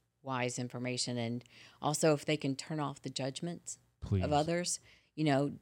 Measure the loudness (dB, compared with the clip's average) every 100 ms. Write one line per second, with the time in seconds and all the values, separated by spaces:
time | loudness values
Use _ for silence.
0 | _ _ -4 0 0 -2 -4 -4 -4 -2
1 | -2 -2 -2 -4 -8 -20 -20 -4 -2 4
2 | 4 4 2 -2 0 -4 -4 -4 -4 -4
3 | -10 -4 -4 -4 -8 -8 -12 -16 _ _
4 | 0 2 4 4 4 0 0 -4 -8 -20
5 | _ 0 4 4 2 -2